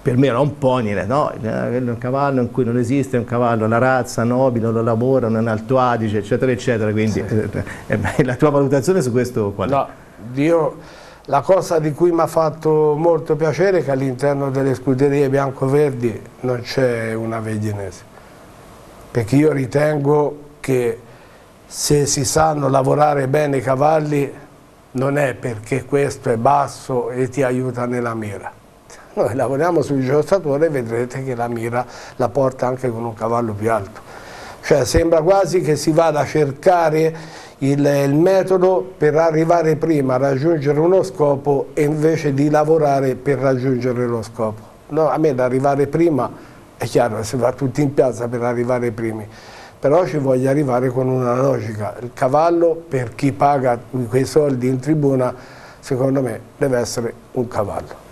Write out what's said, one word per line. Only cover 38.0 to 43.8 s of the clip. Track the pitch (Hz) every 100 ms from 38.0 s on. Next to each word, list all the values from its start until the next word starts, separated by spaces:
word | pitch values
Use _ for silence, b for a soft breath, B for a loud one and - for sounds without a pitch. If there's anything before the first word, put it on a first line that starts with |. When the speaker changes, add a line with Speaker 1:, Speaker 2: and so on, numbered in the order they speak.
| 139
Speaker 2:
metodo | 147 180 190 185 185 185 185 - -
per | 151
arrivare | 147 165 160 165 170 160
prima | 151 160 151 131
a | 127
raggiungere | 139 135 156 165 139 147
uno | 170 190
scopo | 190 - 147 139 143 139 -
e | -
invece | 147 156 156 160 151
di | 135 147
lavorare | 151 151 165 147 139 135
per | 123 143 127
raggiungere | 135 131 131 123